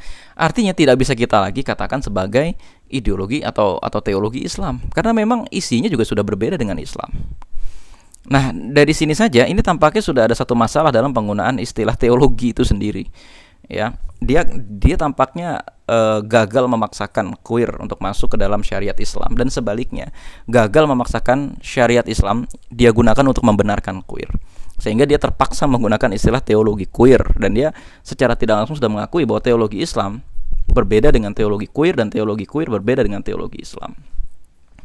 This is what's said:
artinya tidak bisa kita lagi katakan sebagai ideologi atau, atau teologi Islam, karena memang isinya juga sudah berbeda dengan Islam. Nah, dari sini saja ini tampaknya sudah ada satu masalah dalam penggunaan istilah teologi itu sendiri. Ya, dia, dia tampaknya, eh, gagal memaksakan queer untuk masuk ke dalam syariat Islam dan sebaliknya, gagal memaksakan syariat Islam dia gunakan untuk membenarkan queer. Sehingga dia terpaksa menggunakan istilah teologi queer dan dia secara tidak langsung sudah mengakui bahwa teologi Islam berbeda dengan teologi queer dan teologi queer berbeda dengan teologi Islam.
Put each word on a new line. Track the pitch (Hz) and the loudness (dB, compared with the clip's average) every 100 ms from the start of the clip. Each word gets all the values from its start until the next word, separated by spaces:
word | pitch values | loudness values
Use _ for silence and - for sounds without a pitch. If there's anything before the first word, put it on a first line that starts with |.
| - - - | -10 -12 -14
artinya | - 160 - 202 | -4 -2 0 -2
tidak | 180 143 127 | 2 4 4
bisa | 127 | 2
kita | 120 120 110 | 0 2 2
lagi | 98 98 | 0 -4
katakan | 127 107 101 131 | -6 -4 -4 -6
sebagai | - 98 95 117 165 - - _ _ | -4 -4 -2 -2 -2 -6 -12 _ _
ideologi | 131 104 95 98 147 | -4 -2 -2 -4 -4
atau, | - 123 104 87 | -4 0 0 0
atau | - 107 | -4 -6
teologi | 107 98 107 123 | -2 -2 -2 -4
Islam, | - - 190 123 - | -8 -6 -6 -6 -6
karena | - 214 | -2 0
memang | 226 214 240 - | 0 0 -2 -4
isinya | - - 117 208 | -8 -2 -2 0
juga | 165 | -2
sudah | 107 104 104 | -2 -2 -2
berbeda | 98 113 175 | -2 -2 -2
dengan | 107 82 | -4 -6
Islam. | - - - - - - - - - - - - _ - - | -8 -12 -8 -8 -8 -12 -6 -2 -2 -2 -14 -20 _ -20 -2
Nah, | 139 160 | 0 0
dari | 156 113 143 147 | -4 -2 2 4
sini | 156 156 | 4 0
saja | 151 220 120 131 | 2 4 4 4
ini | 190 | 2
tampaknya | - 165 151 214 | 0 4 2 2
sudah | 208 131 113 | 0 2 2
ada | |
satu | 117 131 117 | 2 0 0
masalah | 113 147 156 | 0 2 2
dalam | 120 135 | 2 0
penggunaan | 123 104 104 98 131 | 0 -2 -2 -2 -2
istilah | 117 - 107 | -6 -4 -2
teologi | 117 120 123 139 - 123 | 0 2 4 4 4 0
itu | 110 123 | 0 0
sendiri. | 104 104 101 - - - - - _ - | 0 -2 -6 -10 -14 -20 -20 -20 _ -12
Ya, | - 110 - - - | -6 -6 -6 -10 -6
dia, | 117 147 175 | 0 4 4
dia | 147 104 101 113 | 4 -2 0 2
tampaknya, | 185 156 127 131 170 175 139 - _ - | 2 -2 -2 -4 -2 -8 -8 -10 _ -2
eh, | 113 110 110 | 0 2 0
gagal | 107 117 107 120 127 | 2 2 2 2 0
memaksakan | 117 107 - 104 - 95 - | 0 -2 -6 -6 -4 -6 -8
queer | - 117 110 - | -4 -2 -2 -4
untuk | 104 - | -10 -8
masuk | 95 101 - | -6 2 4
ke | 107 | 4
dalam | 98 101 | 2 2
syariat | - 101 101 | 0 -2 -2
Islam | - 98 - - | 0 0 2 2
dan | 113 123 | 2 0
sebaliknya, | 135 110 107 127 - - - - - - | -2 -4 -4 -4 -8 -10 -12 -16 -16 -2
gagal | 120 107 147 151 | 2 2 4 2
memaksakan | 127 120 113 - 131 143 - | 0 -2 -2 0 0 -2 -10
syariat | - 135 117 120 113 | -8 0 2 2 0
Islam | 110 98 113 120 - - | 0 0 0 -4 -10 -14
dia | 117 117 | 2 4
gunakan | 110 117 107 135 | 6 4 6 4
untuk | 123 | 2
membenarkan | 117 104 104 101 - 95 - | 2 2 2 -2 -4 -10 -10
queer. | - - - - - - - | -12 -6 -6 -6 -10 -8 -4
Sehingga | - 110 | -2 2
dia | 143 143 | 2 2
terpaksa | 120 - 151 - 147 | 0 0 0 0 0
menggunakan | 123 107 107 127 | 2 0 0 0
istilah | 98 - 123 | 0 0 0
teologi | - 107 110 104 92 | 0 2 2 0 -6
queer | - 123 120 - - | 4 6 6 4 2
dan | 98 107 | 2 0
dia | 151 - - - - | -2 -4 -20 -20 -16
secara | - 123 117 | -2 0 2
tidak | 107 107 | 0 0
langsung | 107 151 | 0 -2
sudah | 113 | -2
mengakui | 107 101 - 120 | -2 -4 -4 -2
bahwa | 107 | -2
teologi | 123 120 107 101 | 0 0 0 -4
Islam | 170 - 98 113 - - - - - | -6 -4 -6 -8 -8 -4 0 2 4
berbeda | - 98 107 147 | 4 4 6 8
dengan | 123 104 | 6 2
teologi | 104 107 101 104 | -2 0 0 -4
queer | - 165 156 | 0 0 2
dan | 107 | -2
teologi | 110 107 107 98 | -2 -2 -4 -6
queer | 147 156 | -6 -4
berbeda | 104 104 123 | -2 0 0
dengan | 107 101 104 | 0 -2 -6
teologi | - - - - | -6 -8 -10 -16
Islam. | - - - - - - - - _ - - | -14 -14 -14 -10 -2 -2 -4 -16 _ -20 -14